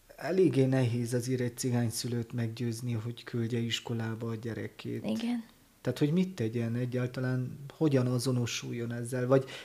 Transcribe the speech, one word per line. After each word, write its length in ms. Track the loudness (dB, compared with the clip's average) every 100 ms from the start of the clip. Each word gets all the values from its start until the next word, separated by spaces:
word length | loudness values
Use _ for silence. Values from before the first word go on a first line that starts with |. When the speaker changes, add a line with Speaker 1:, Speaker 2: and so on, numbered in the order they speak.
| _ -10
Speaker 1:
eléggé 480 | -2 4 6 6
nehéz 500 | 4 6 4 2 0
azért 260 | 0 0 0
egy 160 | -2 -2
cigány 340 | 0 2 2
szülőt 420 | -2 -4 -4 -4
meggyőzni, 600 | -2 -4 -2 -4 -4 -4
hogy 320 | -4 -4 -8
küldje 340 | -6 -2 0 0
iskolába 720 | -2 -4 -4 -4 -4 -4 -4
a 40 |
gyerekét. 720 | -6 -6 -6 -8 -10 -8 -6
Speaker 2:
Igen. 400 | -4 -4 -2 -4 -6 -20 _ _
Speaker 1:
Tehát, 180 | -4 0
hogy 140 | 2
mit 220 | 2 0
tegyen 400 | 0 -2 0 0
egyáltalán, 840 | 0 -2 -2 -2 -2 -2 -2 -2 -8 -14 0
hogyan 300 | 4 4 4
azonosuljon 880 | 2 2 2 0 -2 -6 -6 -4
ezzel? 340 | -4 -4 -2 6
Vagy 180 | 6 6 -8